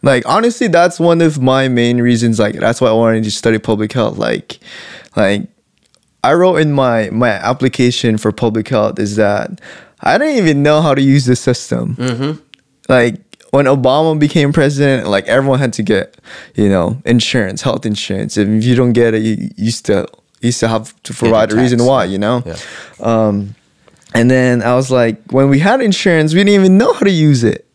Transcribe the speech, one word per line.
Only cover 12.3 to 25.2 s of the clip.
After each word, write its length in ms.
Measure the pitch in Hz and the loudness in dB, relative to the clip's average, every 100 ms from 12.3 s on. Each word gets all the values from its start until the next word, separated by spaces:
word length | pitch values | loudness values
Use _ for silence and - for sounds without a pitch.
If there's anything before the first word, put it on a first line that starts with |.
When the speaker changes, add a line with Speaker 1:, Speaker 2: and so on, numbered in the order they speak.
| 156 _ - _ _ _ | -8 _ -20 _ _ _
Speaker 1:
Like, 280 | 131 120 107 _ _ _ | 2 2 -2 _ _ _
when 140 | 135 | 0
Obama 540 | 139 139 127 139 160 156 | 2 2 2 2 0 0
became 340 | 147 165 143 | 0 2 0
president, 540 | 160 143 139 143 131 95 | 2 0 0 0 0 0
like, 180 | 98 98 | -4 0
everyone 320 | 117 135 131 | 0 2 0
had 140 | 135 | -2
to 80 | - | -4
get, 340 | 104 104 - _ - - - | -2 -2 -2 _ -20 -20 -12
you 140 | - 104 | -2 0
know, 320 | 98 85 120 - | 2 0 -4 0
insurance, 560 | 120 - 131 98 98 | 0 0 -2 -4 -4
health 240 | 135 - 113 | -4 -4 -6
insurance. 500 | 104 - 95 107 107 | -8 -6 -8 -6 -2
And 220 | 104 110 | 0 0
if 60 | |
you 100 | 117 | 2
don't 180 | 123 123 | 2 2
get 220 | 117 117 | 2 2
it, 80 | 110 | 0
you, 280 | 110 107 - - | -2 -4 -6 -6
you 140 | 107 | -6
still, 360 | 113 - 98 - _ _ _ | -6 -2 -2 -2 _ _ _
you 100 | 120 | -4
still 160 | 120 113 | -2 -2
have 260 | 113 117 _ | -2 -6 _
to 80 | - | -18
Speaker 2:
Get 60 | - | -4
Speaker 1:
provide 340 | 117 110 107 | 0 2 2
a 40 | 107 | 2
reason 220 | 127 120 | 2 2
Speaker 2:
taxed. 100 | 123 | 2
Speaker 1:
why, 160 | 135 | 2
you 140 | 92 98 | 0 -2
know? 240 | 104 123 | -2 -2
Speaker 2:
Yeah. 120 | 120 80 - - - _ | -6 -12 -16 -20 -20 _
Speaker 1:
Um, 540 | 113 113 110 101 101 107 _ _ _ _ _ | -2 0 0 -2 -6 -12 _ _ _ _ _
and 160 | 117 120 | 0 2
then 320 | 127 127 123 | 2 2 0
I 120 | 113 | 0
was 160 | 123 131 | 0 0
like, 300 | 131 117 110 | 0 0 -2